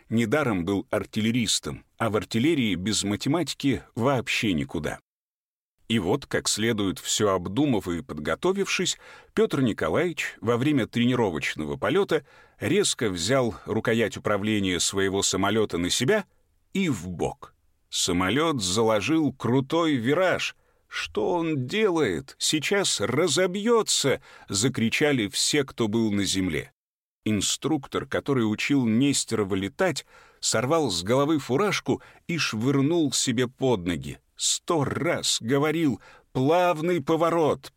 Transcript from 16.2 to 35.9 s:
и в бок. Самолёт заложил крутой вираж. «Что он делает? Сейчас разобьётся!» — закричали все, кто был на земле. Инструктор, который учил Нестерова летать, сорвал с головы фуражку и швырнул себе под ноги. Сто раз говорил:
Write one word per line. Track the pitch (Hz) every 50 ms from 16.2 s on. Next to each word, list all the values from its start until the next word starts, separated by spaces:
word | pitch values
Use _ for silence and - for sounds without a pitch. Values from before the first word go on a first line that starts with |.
| 190 _ _ _ _ _ _ _ _ _ -
и | 190 196 160
в | 120 87 82 92
бок. | 87 73 - - - - - - _ _ _ _ _ _ _ -
Самолёт | - - - 95 87 90 92 92 113 147 165 165 151 120
заложил | 95 90 90 113 113 110 110 104 95 131 160 165 151 127
крутой | - - - 113 123 139 135 135 160 170 170 160 147
вираж. | 120 110 131 151 180 190 175 131 - - - - _ _ _ _ _ _
«Что | - - - - - - 208 214 190
он | 180 170 165 160 156 135 123
делает? | 127 - 214 220 196 170 160 143 101 85 71 - - - -
Сейчас | - - 156 156 - - 202 202 175 - - -
разобьётся!» — | 101 117 131 147 180 165 131 165 185 185 175 208 202 233 240 220 190 - - - - 135 104 - - - - - - -
закричали | 101 98 120 135 - 110 113 110 - - 151 147 143 120 104
все, | 98 - - - - - 147 135
кто | - - - 117 104
был | 107 117 113 107
на | 101 101
земле. | 98 90 90 95 92 90 76 65 - - _ _ _ _ _ _ _ _ _ _ -
Инструктор, | 110 107 98 - - - - - 143 156 143 135 - - 90 -
который | - - 92 - 143 139 127
учил | 113 107 107 - - - 143 139 123
Нестерова | 113 110 120 139 143 131 - - - 113 107 104 92 101
летать, | 95 95 98 - - 190 180 143 - - _ - - - - _ -
сорвал | - - - 113 120 131 165 165 147 113
с | 87 85
головы | 90 101 123 135 143 151 160 143
фуражку | - - 123 156 208 196 143 - - - 110 - - - - - - -
и | 170 147
швырнул | - - 117 107 117 139 135 135 135 151 175 170 156 139
себе | - - - 135 117 123 127 117
под | - - 127 127 120 95 85
ноги. | 90 85 71 67 71 60 - _ _ _
Сто | - - - - - - - 175 151 131
раз | - - - 139 170 147 98 - - - -
говорил: | 113 113 139 139 147 156 151 170 165 139